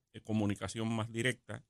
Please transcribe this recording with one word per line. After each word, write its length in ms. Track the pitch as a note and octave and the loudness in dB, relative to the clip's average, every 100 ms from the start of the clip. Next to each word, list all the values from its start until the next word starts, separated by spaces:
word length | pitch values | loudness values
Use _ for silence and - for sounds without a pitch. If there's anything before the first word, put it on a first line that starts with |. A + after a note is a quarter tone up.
| _ | _
eh, 80 | A2 | -12
comunicación 640 | - G#2+ G2+ G2+ G2+ A2+ A2+ | 0 2 4 2 -4 -2 0
más 180 | A2+ A2 | 0 -2
directa 540 | A2+ B2 B2 - A2 | 0 0 0 -6 -12